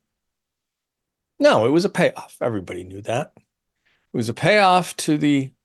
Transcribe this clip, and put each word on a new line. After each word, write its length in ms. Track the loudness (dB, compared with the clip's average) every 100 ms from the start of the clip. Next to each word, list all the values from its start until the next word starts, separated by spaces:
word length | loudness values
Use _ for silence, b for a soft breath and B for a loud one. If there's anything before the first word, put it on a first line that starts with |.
| _ _ _ _ _ _ _ _ _ _ _ _ _ _
No, 260 | 2 4 4
it 40 |
was 140 | 2
a 60 | 0
payoff. 460 | 0 0 -2 -14 -8
Everybody 440 | -6 -4 -8 -12
knew 160 | -12 -14
that. 320 | -6 -6 -6 _
It 800 | _ _ _ _ _ _ _ -6
was 120 | -6
a 60 |
payoff 600 | -2 2 4 4 4 0 -6
to 200 | -2 0
the 320 | 2 0 -2 -10